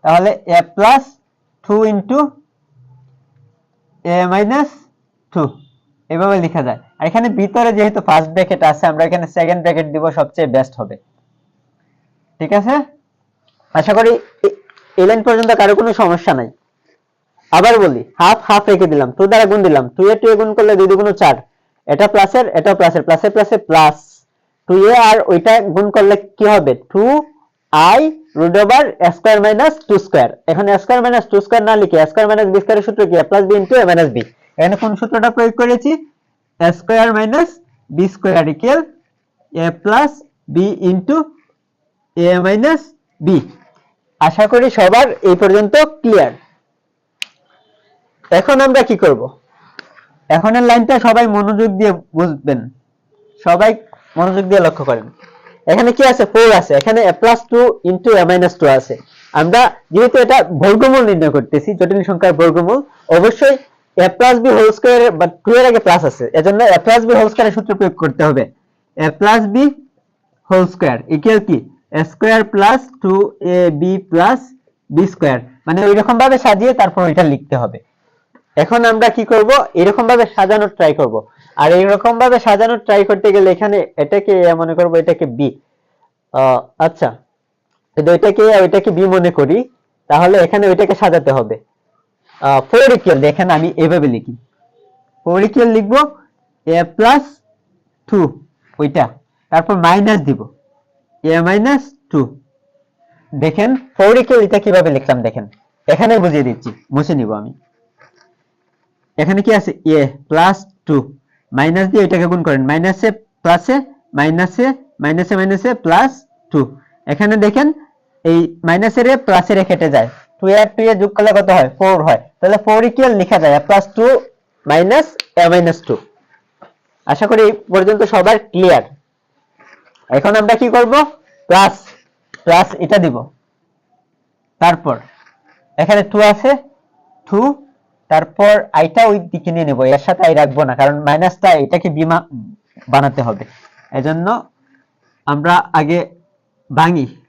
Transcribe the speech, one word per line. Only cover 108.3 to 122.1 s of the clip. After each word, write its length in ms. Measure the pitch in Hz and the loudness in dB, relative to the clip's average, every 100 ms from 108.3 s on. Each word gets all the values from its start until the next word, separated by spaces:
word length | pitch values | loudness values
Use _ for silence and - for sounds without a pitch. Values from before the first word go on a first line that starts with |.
| _ _ _ _ _ _ _ _ - | _ _ _ _ _ _ _ _ -6
এখানে 180 | 151 196 202 | -4 -2 0
কি 40 | 214 | 0
আছে? 120 | 185 - 160 156 | -2 -6 0 0
a 20 | 135 - _ | 0 -6 _
plus 300 | 156 180 190 - _ - | 0 0 -2 -10 _ -4
two, 160 | 143 123 - _ _ _ 127 | -4 -4 -20 _ _ _ -4
মাইনাস 280 | 151 175 190 | -2 -2 0
দিয়ে 100 | 208 185 | 0 0
এটাকে 200 | 185 170 | -2 -2
গুণ 100 | 175 165 | -2 -2
করেন, 160 | 139 131 | -2 -2
মাইনাসে 380 | 156 185 190 220 214 _ _ | -2 -2 -2 -4 -6 _ _
প্লাসে, 320 | 170 170 170 269 269 _ _ - | -2 -2 0 -4 -6 _ _ -4
মাইনাসে, 480 | 151 165 180 208 254 262 _ _ | -2 -2 -4 -2 -4 -4 _ _
মাইনাসে, 320 | 147 160 175 196 | -4 -4 -4 -2
মাইনাসে, 300 | 190 196 240 240 | -2 -2 -4 -4
প্লাস 260 | 165 175 262 - _ _ _ | 0 0 0 -4 _ _ _
টু। 80 | 151 127 - _ _ - | -4 -4 -8 _ _ -10
এখানে 220 | 143 208 214 | -4 -2 0
দেখেন 220 | 208 208 294 311 _ _ _ _ 165 | 0 0 -2 -4 _ _ _ _ 0
এই 80 | 170 170 - 165 | 0 0 -4 -4
মাইনাসের 380 | 175 220 233 240 | -2 -2 0 0
এ 20 | 269 269 | 0 0
প্লাসের 320 | 180 175 196 | -2 0 -2
এ 20 | 190 | 0
কেটে 180 | 180 160 | -2 0
যায়, 140 | 135 117 - _ _ | 0 -2 -8 _ _
টু 60 | 190 202 | 0 2
আর 80 | 214 | 2
টু 60 | 220 220 | 0 -2
এ 20 | 208 | 0
যোগ 100 | 202 208 | -2 0
করলে 140 | 214 196 | 2 2
কত 100 | 196 180 | 2 2
হয়? 120 | 165 - | 0 -2
ফোর 180 | 190 185 | 0 0
হয়। 140 | 156 | 0